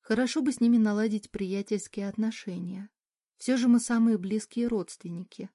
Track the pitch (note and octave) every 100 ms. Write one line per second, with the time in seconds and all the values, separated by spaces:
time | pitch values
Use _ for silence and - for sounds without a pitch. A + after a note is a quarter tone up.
0 | - A3 B3+ D#4+ C4+ B3 A#3 A#3+ G#3+ G#3
1 | A3 G#3 - - F#3+ G3 G3+ G#3 - -
2 | G3+ G3 A3 A3 - F3+ F3 F#3 G3+ _
3 | _ _ _ _ - B3+ A#3+ A#3+ - A#3
4 | A3+ G#3+ F#3 G#3+ - - A#3+ A3 E3+ -
5 | F3 E3+ F#3 - F#3+